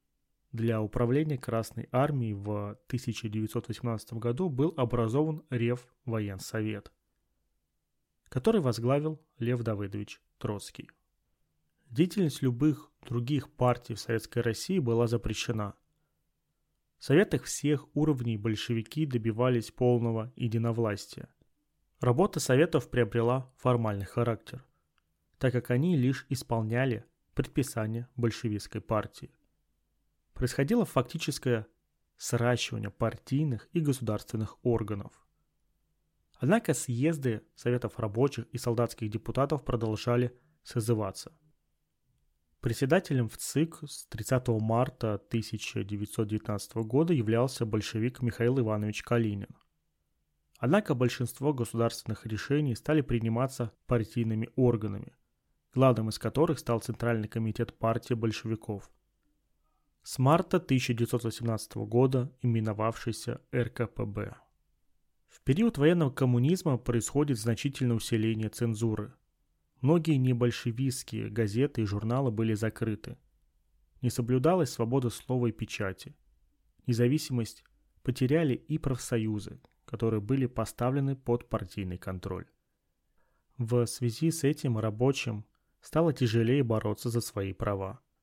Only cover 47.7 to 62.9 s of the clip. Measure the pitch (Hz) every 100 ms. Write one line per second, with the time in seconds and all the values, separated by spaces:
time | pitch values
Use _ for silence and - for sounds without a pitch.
47.7 | 107 - 113 117 - 120 - 117 135 110
48.7 | 107 104 104 - 120 110 101 98 - _
49.7 | _ _ _ _ _ _ _ _ _ 123
50.7 | 196 208 127 123 - 120 - 143 135 117
51.7 | 113 117 - - 110 113 107 - 147 147
52.7 | 113 - 156 131 120 113 113 131 - 117
53.7 | - - 120 110 - 113 110 113 - 123
54.7 | 117 107 98 - - _ _ _ _ _
55.7 | 127 131 117 110 - 113 131 170 135 -
56.7 | 117 - 113 117 113 107 113 110 107 117
57.7 | - 110 120 - 117 113 104 110 110 -
58.7 | 101 - _ _ _ _ _ _ _ _
59.7 | _ _ _ - - 131 170 180 180 175
60.7 | 131 - 113 117 123 117 - 117 110 -
61.7 | 110 104 117 131 131 127 - 123 113 110
62.7 | 104 110